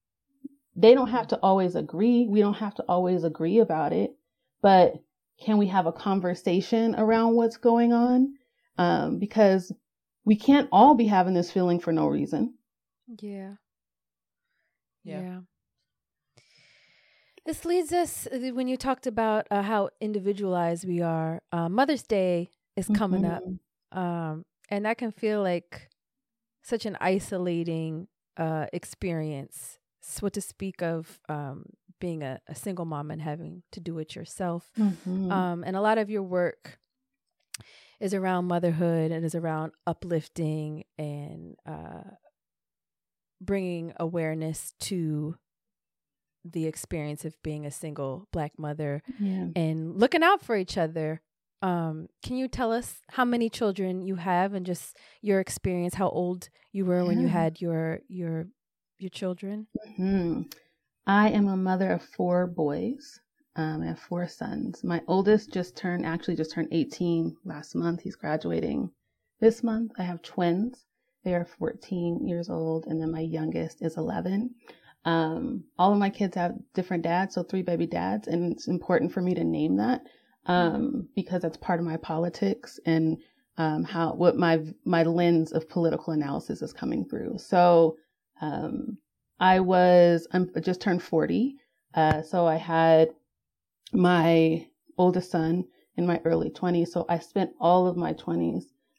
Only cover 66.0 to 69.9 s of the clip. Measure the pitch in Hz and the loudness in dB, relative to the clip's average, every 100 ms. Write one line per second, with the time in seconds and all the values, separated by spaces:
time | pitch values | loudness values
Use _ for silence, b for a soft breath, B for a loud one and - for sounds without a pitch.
66 | 160 170 - 160 156 - 156 165 131 - | -4 -4 -4 -4 -4 -4 -2 -2 -2 -2
67 | 175 170 165 160 190 151 - 170 170 170 | 0 0 -2 -6 -14 -14 -8 -4 -2 -4
68 | - - - 156 170 165 160 143 175 _ | -8 -10 -6 -4 -2 -4 -2 -4 -6 _
69 | _ _ _ _ 220 226 233 226 226 | _ _ _ _ 2 2 -4 -4 -6